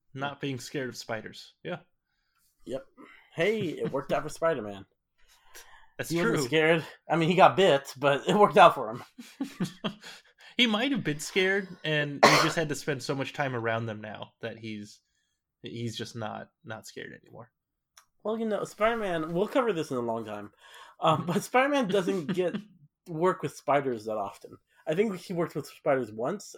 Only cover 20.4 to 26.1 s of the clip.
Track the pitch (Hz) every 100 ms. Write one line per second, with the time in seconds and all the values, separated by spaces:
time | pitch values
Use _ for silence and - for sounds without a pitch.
20.4 | 104 _ - - - _ 165 156 170 190
21.4 | - 247 277 285 220 196 180 196 147 180
22.4 | 180 208 - _ - _ - 160 180 175
23.4 | 147 - - 139 135 117 107 110 98 -
24.4 | - 117 _ _ - 160 226 185 - 175
25.4 | 160 160 147 - 160 135 117